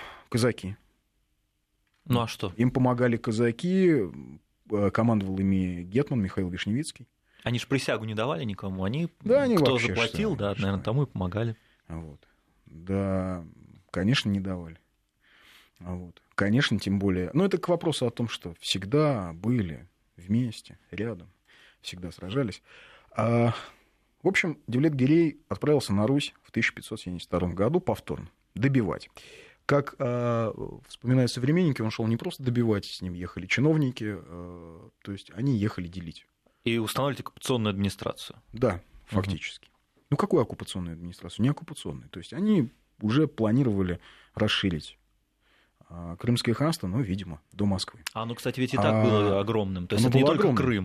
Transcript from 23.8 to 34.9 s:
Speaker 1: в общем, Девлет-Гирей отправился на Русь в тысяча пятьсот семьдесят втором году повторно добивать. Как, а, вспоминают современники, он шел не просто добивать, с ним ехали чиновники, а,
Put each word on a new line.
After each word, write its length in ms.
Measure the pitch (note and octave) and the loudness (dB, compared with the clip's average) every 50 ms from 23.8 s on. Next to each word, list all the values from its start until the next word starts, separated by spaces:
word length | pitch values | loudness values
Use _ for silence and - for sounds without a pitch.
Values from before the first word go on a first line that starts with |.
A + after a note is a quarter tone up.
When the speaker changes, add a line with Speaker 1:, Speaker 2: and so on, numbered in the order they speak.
| _ _ _ _ _ _ _ _ - | _ _ _ _ _ _ _ _ 0
Speaker 1:
в 60 | D#3+ | 0
общем, 300 | G3+ - - F3+ C#3+ - _ - | 2 2 0 0 -2 -6 _ -2
Девлет-Гирей 720 | A2 B2 D3 D#3+ D3+ C3+ B2+ C3+ D#3 E3+ E3+ D#3 - - _ - | 0 2 2 2 2 4 4 6 6 6 6 4 0 -4 _ -8
отправился 440 | G#2 - - C#3+ D3+ C#3 - - G2+ | -8 -2 2 2 2 4 4 2 2
на 140 | G2+ G#2+ | 2 4
Русь 260 | A2+ C#3 C#3+ C#3+ - - _ _ | 4 4 2 0 -2 -8 _ _
в 80 | _ - | _ -2
тысяча 200 | A#2 A2 - - | 0 0 0 -2
пятьсот 260 | - - - - - | -4 -12 -12 -12 -10
семьдесят 260 | - F2+ F2+ E2 - | -10 -8 -10 -10 -8
втором 280 | - - F2 F2+ F2 E2 | -2 -2 0 0 0 0
году 260 | F2+ G2+ A#2+ D#3+ F3+ | 2 0 2 2 0
повторно 480 | - - G#2+ - - - D2+ C2+ - - _ _ _ _ - | 0 0 -2 -2 -2 -8 -8 -8 -8 -14 _ _ _ _ -6
добивать. 560 | - A2 C#3 C3+ C3+ A2 F2 B1+ G1+ - - _ - - - - - - - - _ _ | 0 2 4 4 4 2 2 -2 -4 -8 -14 _ -20 -20 -20 -20 -20 -20 -20 -20 _ _
Как, 300 | - C#3 C#3+ C#3 - - - | 2 2 2 2 0 -6 -6
а, 540 | C#3 A#2+ B2 B2 A#2+ A#2+ A#2 A#2 A2+ G#2+ - - G#2 - - A2 - | -4 -2 -2 0 0 0 0 0 0 -2 -4 -6 -10 -12 -12 -14 -18
вспоминают 460 | - - - - A#2+ B2+ C3 B2 A#2 - | -20 -18 -8 0 2 4 4 4 2 0
современники, 500 | B2+ A#2+ C3+ D#3 F3+ F#3 D#3+ B2+ - A2+ | -2 0 2 2 4 4 2 2 0 -2
он 80 | A2 | -2
шел 160 | - - A#2 | -2 -2 0
не 100 | A2 A2+ | 0 0
просто 260 | A#2 - F3+ - - C3+ | 0 -2 -6 -8 -4 -2
добивать, 400 | B2+ A#2+ A#2+ A#2+ A2+ G#2+ G2+ - | 0 2 2 4 2 2 0 0
с 180 | - - - F#2 | -6 -12 -10 -8
ним 120 | F#2 F2+ | -8 -8
ехали 320 | F2 F2+ F2 - F#2+ F2+ | -8 -8 -8 -8 -8 -4
чиновники, 680 | F#2 - - C3 D3+ D#3+ D#3 D3 B2+ B2 - A2+ G#2+ G2+ | -2 0 2 4 4 4 4 2 0 -2 -4 -6 -6 -6
а, 720 | F2 D#2+ C#2 E2+ F2 F2 F2 F2+ F2 E2+ E2+ E2 E2 - - | -8 -10 -14 -14 -14 -14 -14 -14 -16 -18 -18 -18 -20 -20 -20